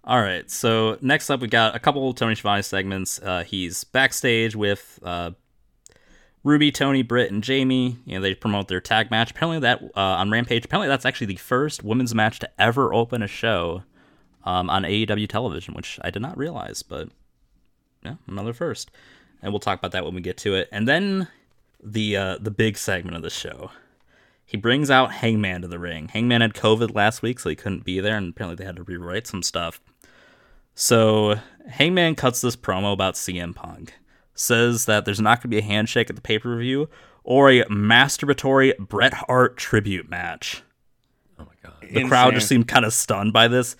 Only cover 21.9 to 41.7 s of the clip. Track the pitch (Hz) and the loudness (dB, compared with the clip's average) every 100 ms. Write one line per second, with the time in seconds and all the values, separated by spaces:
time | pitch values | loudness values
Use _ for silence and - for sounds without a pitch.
21.9 | 110 107 101 95 92 104 104 110 104 - | -4 -2 0 -2 -4 -6 -2 -2 -2 -4
22.9 | 92 87 85 82 - - - - - _ | -4 -6 -10 -10 -10 -12 -14 -18 -20 _
23.9 | _ _ _ _ _ _ 104 113 131 143 | _ _ _ _ _ _ -4 0 2 4
24.9 | 131 127 - 117 110 101 90 90 87 87 | 4 2 0 0 2 0 -4 -8 -10 -8
25.9 | 82 78 110 120 120 113 - 110 110 117 | -10 -8 -2 2 2 2 2 2 2 2
26.9 | 107 104 - 110 120 - 78 104 95 - | 2 0 0 -4 -4 -6 -6 -6 -8 -6
27.9 | 92 101 107 92 - 95 85 95 90 87 | -4 -2 -2 -4 -8 -10 -10 -12 -14 -12
28.9 | 87 87 95 - 98 85 90 85 - _ | -12 -8 -8 -8 -8 -6 -6 -8 -10 _
29.9 | _ _ _ _ _ _ _ _ - - | _ _ _ _ _ _ _ _ -6 2
30.9 | 117 110 107 104 107 - - - - 151 | 4 6 4 2 0 -4 -20 -8 0 2
31.9 | 180 170 156 131 120 123 - - 95 101 | 4 2 2 0 0 -2 -2 -4 -2 0
32.9 | 98 95 - - 90 87 82 - 78 82 | 0 -2 -2 -6 -6 -8 -10 -16 -16 -18
33.9 | - _ _ _ - - 117 120 117 - | -20 _ _ _ -6 2 4 4 2 2
34.9 | 104 101 101 107 120 123 107 104 104 110 | 0 0 0 2 2 2 -2 0 0 0
35.9 | 123 113 - - 107 123 117 123 135 151 | 0 -2 -4 -4 -2 -2 -4 -2 -2 -4
36.9 | - - _ - 131 139 127 113 104 104 | -8 -20 _ 2 8 8 8 6 2 6
37.9 | 117 139 - 143 135 135 135 135 - 98 | 6 6 2 0 0 2 4 4 2 -4
38.9 | 104 127 - - 127 123 - - 110 104 | 2 2 2 0 2 2 0 -2 0 0
39.9 | 92 78 87 87 80 - - - _ _ | -4 -6 -8 -8 -8 -10 -12 -14 _ _
40.9 | _ _ _ _ - - _ - | _ _ _ _ -20 -20 _ -20